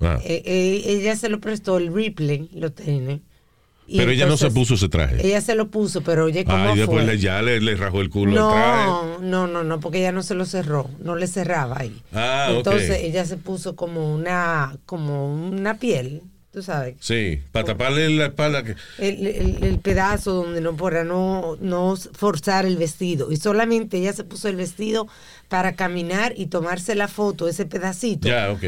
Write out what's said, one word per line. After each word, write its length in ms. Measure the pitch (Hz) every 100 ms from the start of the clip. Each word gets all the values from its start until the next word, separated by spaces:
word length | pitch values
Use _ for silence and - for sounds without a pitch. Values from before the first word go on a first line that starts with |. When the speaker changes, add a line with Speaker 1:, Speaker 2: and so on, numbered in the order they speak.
Speaker 1:
Ah. 180 | 85 -
Speaker 2:
Eh, 180 | - 165
eh, 380 | - 185 185 202 214
ella 300 | 202 202 220
se 120 | 233
lo 120 | 214
prestó, 380 | 214 214 196 185
el 140 | 175
Ripley 560 | 175 220 214 151 143 160
lo 160 | 165 160
tiene. 500 | 151 156 143 127 147 - _ _ _ _ _ -
Y 100 | 98
Speaker 1:
Pero 140 | 117
ella 140 | 127 143
no 100 | 147
se 100 | 147
Speaker 2:
entonces, 80 |
Speaker 1:
puso 200 | 113 120
ese 140 | 117 92
traje. 380 | 82 76 60 190
Speaker 2:
ella 140 | 208
se 140 | 208 220
lo 120 | 214
puso, 320 | 214 208 196
pero 260 | 160 160 160
ella 160 | 160
como 120 | 185 95
Speaker 1:
Ah, 160 | 101
y 40 | 104
después 260 | 107 110
Speaker 2:
fue. 100 | 110
Speaker 1:
le, 40 | 110
ya 220 | 95 95
le, 180 | 117 117
le 140 | 110 101
rajó 240 | 98 95
el 80 | 98
culo 200 | 101 101
al 60 | 214
Speaker 2:
No, 160 | 214
Speaker 1:
traje. 720 | 214 220 233 202 175 165 170 185
Speaker 2:
no, 180 | 185 180
no, 160 | 170
no, 160 | 160 160
porque 180 | 165 170
ella 140 | 185
no 100 | 185
se 120 | 180
lo 100 | 185
cerró, 440 | 185 185 151 147 127 135
no 160 | 160 170
le 100 | 180
cerraba 520 | 185 175 175 127 -
ahí. 200 | 123 107 -
Speaker 1:
Ah, 340 | 104 120 135 139
ok. 80 | 120
Speaker 2:
Entonces 420 | 123 - - -
ella 220 | 170 170
se 120 | 175 185
puso 380 | - 185 185 165
como 380 | 175 170 156
una, 640 | 151 170 180 175 160 135 139 -
como 480 | 180 147 143 139
una 400 | 147 175 190 202 220
piel, 440 | 247 160 127 151 - - _
tú 100 | 202
sabes. 320 | 185 156 131 127
Speaker 1:
Sí, 400 | - 113 101 76 69
para 160 | 113 107
taparle 420 | 101 127 143 160
la 160 | 156 143
espalda 360 | 143 151 143
que 140 | 113 98 - -
Speaker 2:
El, 280 | 202 196 196
el, 380 | 208 185 -
el 140 | 190 185
pedazo 520 | 202 190 190 208 -
donde 280 | 185 170 170
no, 160 | 165 160
para 260 | 185 165
no, 520 | 165 180 185 190 165 156
no 360 | 190 180 185 190
forzar 680 | - - 202 160 202 190
el 120 | 190 180
vestido. 560 | 165 - 180 165 131
Y 40 | 151
solamente 640 | 208 208 226 226 220 190
ella 140 | 190
se 100 | 202
puso 240 | 190 190 214
el 80 | 185
vestido 520 | 180 180 214 220 220 - - - -
para 260 | 185 185
caminar 580 | 180 185 180 170 190 233 208
y 100 | 185
tomarse 480 | 175 165 180 180
la 140 | 208 202
foto, 400 | 208 208 156 165
ese 180 | 170 202
pedacito. 600 | 202 185 180 240 185 113
Speaker 1:
Ya, 240 | 120 101
ok. 80 | 104